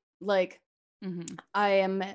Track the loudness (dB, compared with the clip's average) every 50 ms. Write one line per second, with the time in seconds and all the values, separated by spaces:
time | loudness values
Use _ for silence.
0 | _ _ _ -8 -2 0 2 2 2 0 -4 -14 _ _ _ _ _ _ _ _
1 | -10 -8 -8 -8 -10 -12 -14 -16 -12 _ -2 0 2 4 4 4 2 2 0 -2
2 | -4 -6